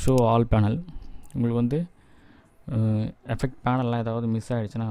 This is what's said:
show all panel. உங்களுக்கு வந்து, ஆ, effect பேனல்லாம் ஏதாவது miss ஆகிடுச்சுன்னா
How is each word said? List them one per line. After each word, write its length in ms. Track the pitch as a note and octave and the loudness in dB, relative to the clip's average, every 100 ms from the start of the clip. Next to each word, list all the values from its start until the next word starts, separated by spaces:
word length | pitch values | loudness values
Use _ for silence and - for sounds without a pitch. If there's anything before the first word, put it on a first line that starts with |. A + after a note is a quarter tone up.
show 100 | - C3 A2+ | 4 4 4
all 180 | A#2 A#2 | 4 4
panel. 260 | A2 G2+ C#3+ F3 - - - - | 4 2 0 -6 -12 -12 -14 -10
உங்களுக்கு 260 | C3+ A#2 A#2 | -4 -2 0
வந்து, 160 | A#2+ D3+ F3 _ - - - - _ _ - | 0 0 -4 _ -20 -20 -20 -20 _ _ -6
ஆ, 40 | A2+ A2 G#2+ - - - | -2 0 0 -2 -8 -8
effect 280 | A2+ C3+ - B2 | -4 -4 -2 -2
பேனல்லாம் 360 | B2+ A#2+ A#2 | 0 0 -2
ஏதாவது 240 | A2+ A#2 A#2 | -2 -2 0
miss 160 | A2+ - | -2 -2
ஆகிடுச்சுன்னா 340 | A#2+ G#2 A2+ A2+ | -4 -4 -4 -4